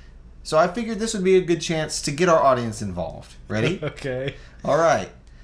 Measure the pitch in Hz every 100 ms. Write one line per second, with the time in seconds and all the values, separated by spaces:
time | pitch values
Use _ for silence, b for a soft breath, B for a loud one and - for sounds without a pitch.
0 | b b b - - 156 175 208 226 214
1 | 220 214 185 185 165 175 - 160 156 -
2 | - 143 180 160 139 127 117 107 104 87
3 | 82 76 - - - 107 127 190 151 -
4 | 139 127 135 - B B - 143 165 123
5 | 90 - - b